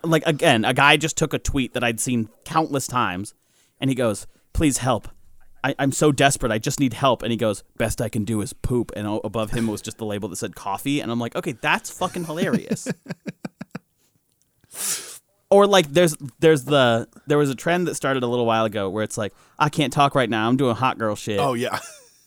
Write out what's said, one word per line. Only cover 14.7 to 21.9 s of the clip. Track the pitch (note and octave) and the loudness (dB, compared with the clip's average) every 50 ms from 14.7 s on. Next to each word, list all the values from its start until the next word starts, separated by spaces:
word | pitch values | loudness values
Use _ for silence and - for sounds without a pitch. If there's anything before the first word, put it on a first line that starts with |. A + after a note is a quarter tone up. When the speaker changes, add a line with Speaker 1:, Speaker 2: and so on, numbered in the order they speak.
| - - - - - - - - - - _ _ _ _ _ - | -12 -8 -6 -6 -6 -6 -8 -12 -18 -20 _ _ _ _ _ 4
Speaker 1:
Or, | G3 G3+ G3+ | 6 6 8
like, | G3+ G3+ F#3+ E3 C#3+ C#3+ | 8 6 6 4 4 4
there's, | F3 F3+ E3 D#3 - C#3+ B2+ - _ | 4 4 4 2 -2 -10 -16 -4 _
there's | E3 D#3+ D#3+ C#3 B2+ | 4 4 4 4 2
the, | C#3 D3 C#3 B2+ A#2+ A#2 A2+ - - - - _ | 2 4 4 6 6 4 2 0 -4 -10 -10 _
there | - D3 | 0 2
was | D3 D3 C#3 | 2 2 0
a | C3 | -2
trend | A2+ - E3+ E3+ F3+ F3+ | -2 -2 0 0 0 0
that | D3+ C#3 | -2 -4
started | - - C3+ C3+ C3 B2 | -4 -2 -2 -2 -2 -2
a | |
little | A#2+ A#2+ B2 A#2+ | 0 0 0 2
while | A2+ A2 A2+ A2 | 2 2 2 0
ago | A2 G#2+ G#2+ G2 F#2+ | 0 -2 -2 -4 -2
where | F#2 A2 G#2+ | -2 -4 -4
it's | G2+ - | -4 -4
like, | A#2 G#2+ G2 - _ _ _ _ - | -6 -6 -8 -8 _ _ _ _ -2
"I | - F3+ | -2 0
can't | - - D3 B2 - | 0 0 -2 0 2
talk | D#3 C#3+ C#3 - | 2 2 2 2
right | C#3+ B2 G#2+ | 0 0 0
now. | A2+ A2 A2 A#2 | 0 0 0 2
I'm | B2+ | 2
doing | C3 C#3+ B2 A2+ | 2 2 2 0
hot | - C3 B2+ E2 | 0 0 -2 -2
girl | - A2+ G#2+ G#2 | -2 -2 -4 -4
shit." | - - A#2 G#2 G2 | -4 -6 -4 -2 -2
Speaker 2:
Oh, | C#3+ C3+ B2+ | 0 -2 -2
yeah. | A#2 B2 - - - - | -2 -4 -4 -6 -6 -8
<laughs> | - | -12